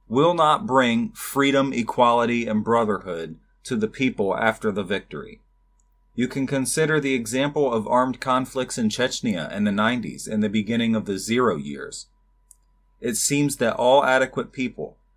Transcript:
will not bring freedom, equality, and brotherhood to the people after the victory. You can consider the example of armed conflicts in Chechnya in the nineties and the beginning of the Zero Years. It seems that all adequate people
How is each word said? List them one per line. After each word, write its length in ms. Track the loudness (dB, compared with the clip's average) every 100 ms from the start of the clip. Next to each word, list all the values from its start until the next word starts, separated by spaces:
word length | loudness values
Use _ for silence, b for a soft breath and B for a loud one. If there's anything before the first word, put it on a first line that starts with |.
| -4
will 260 | 2 2
not 320 | 4 2 2 2
bring 440 | 2 4 2 -2
freedom, 640 | -6 -4 0 2 2 2
equality, 760 | -2 -2 4 4 4 2 0 -2
and 160 | -2
brotherhood 720 | 2 2 2 -2 -4 -8 -8 -14 _ _
to 140 | -6 -2
the 120 | -2
people 480 | 0 -2 0 -2 0
after 360 | 0 0 -4
the 120 | -4
victory. 560 | -2 -4 -4 -12 -14 -18 _ _ _ _ _ _ _
You 140 | -4 -4
can 180 | -2 -2
consider 520 | -2 -2 0 2 2
the 140 | 0
example 580 | -2 -2 -2 -2 0 0
of 160 | 0 2
armed 360 | 2 2 -2
conflicts 560 | -2 0 0 -6 -6 -2
in 100 | -2
Chechnya 640 | 0 -2 -2 -2 -2 -4
in 120 | -2
the 80 | 0
nineties 540 | 2 0 0 -6 -10 -6
and 160 | -2
the 60 | 0
beginning 480 | -2 -2 -2 0 0
of 80 |
the 140 | -2 -6
Zero 380 | -2 2 2 0
Years. 500 | -6 -12 -12 -16 -20 _ _ _ _ -20 _ _ _ _
It 140 | -6 -2
seems 400 | 0 2 0 0
that 200 | -2 2
all 260 | 4 6
adequate 480 | 6 2 2 -2 -6
people 460 | -6 -6 -6 -12 -14 _